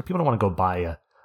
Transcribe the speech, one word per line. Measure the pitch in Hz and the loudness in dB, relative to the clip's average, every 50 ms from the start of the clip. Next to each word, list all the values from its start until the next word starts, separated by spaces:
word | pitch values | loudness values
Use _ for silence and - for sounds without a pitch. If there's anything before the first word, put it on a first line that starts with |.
| - | -6
people | - 180 180 | -4 -2 0
don't | 170 | 2
wanna | 147 120 104 | 2 2 2
go | 107 98 | 2 2
buy | 87 82 95 92 92 90 | 2 2 0 0 0 0
a, | 87 82 80 - _ _ _ _ _ | -2 -4 -4 -8 _ _ _ _ _